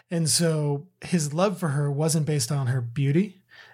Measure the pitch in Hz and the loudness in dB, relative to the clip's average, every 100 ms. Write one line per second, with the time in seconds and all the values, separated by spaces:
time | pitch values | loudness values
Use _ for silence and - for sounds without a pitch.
0 | - 170 156 139 165 156 147 143 - - | -6 -2 0 2 2 0 0 -2 -6 -16
1 | - 175 147 156 208 180 165 143 143 139 | -2 -2 0 0 0 0 -2 0 0 0
2 | 156 156 151 151 - 143 123 131 117 143 | 0 2 0 0 0 -2 0 -2 -2 0
3 | 139 156 208 - _ - - | 2 2 0 -6 _ -20 -20